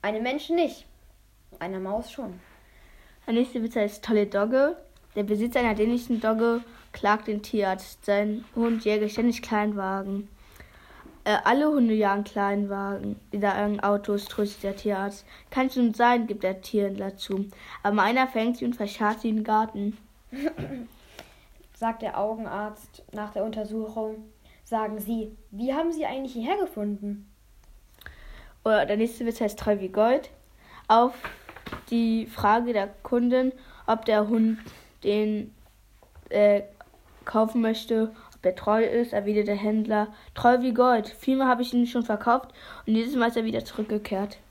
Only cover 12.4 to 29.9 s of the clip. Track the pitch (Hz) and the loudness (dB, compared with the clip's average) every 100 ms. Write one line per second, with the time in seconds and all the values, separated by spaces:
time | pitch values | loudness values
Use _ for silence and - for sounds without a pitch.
12.4 | 196 202 202 196 196 196 202 208 - 208 | 0 0 -2 -4 -4 -6 -8 -10 -8 -2
13.4 | 202 - 208 208 202 202 202 202 202 - | 0 2 0 0 0 0 0 -4 -4 -4
14.4 | 208 - 196 196 214 190 202 202 - - | -4 -4 -8 -4 -4 -2 -4 -8 -20 -20
15.4 | - 262 262 262 240 214 240 247 220 208 | -6 -2 0 2 0 4 4 4 0 -2
16.4 | 185 190 - 214 202 196 196 196 - 196 | -4 -4 -2 0 0 -2 -8 -10 -6 -4
17.4 | 202 - - - 202 208 202 247 254 233 | -4 -10 -18 -4 0 4 4 4 2 0
18.4 | 226 240 240 240 208 - 214 226 233 220 | -2 -2 -4 -4 -6 0 -2 0 -2 -2
19.4 | 220 214 220 196 202 220 - _ - 254 | 2 2 0 -4 -6 -6 -18 _ -18 -6
20.4 | 294 320 277 262 233 - - - - - | -4 -4 -10 -10 -14 -18 -20 -20 -20 -20
21.4 | _ - - - 226 226 220 - 208 220 | _ -20 -20 -4 -4 -4 -6 -4 -4 -4
22.4 | 214 196 214 214 - - - 208 208 208 | -6 -6 -8 -12 -20 -20 -16 -10 -8 -4
23.4 | 220 220 208 220 220 220 220 220 220 _ | -4 -4 -6 -6 -6 -6 -8 -8 -16 _
24.4 | - _ - 220 214 214 190 233 214 - | -20 _ -6 -4 -2 -6 -4 -4 -6 -12
25.4 | - 202 247 277 330 311 311 269 269 240 | -16 -6 -2 0 0 -2 -4 -4 -8 -6
26.4 | 233 415 370 - 208 208 202 202 - _ | -2 -2 -2 -4 -4 -4 -6 -8 -12 _
27.4 | _ - - - _ - - - - - | _ -20 -20 -20 _ -20 -20 -20 -20 -18
28.4 | - - 220 214 - 208 233 233 233 233 | -20 -4 2 4 4 2 0 -2 -6 -2
29.4 | 214 208 - 202 185 | -4 -2 0 0 0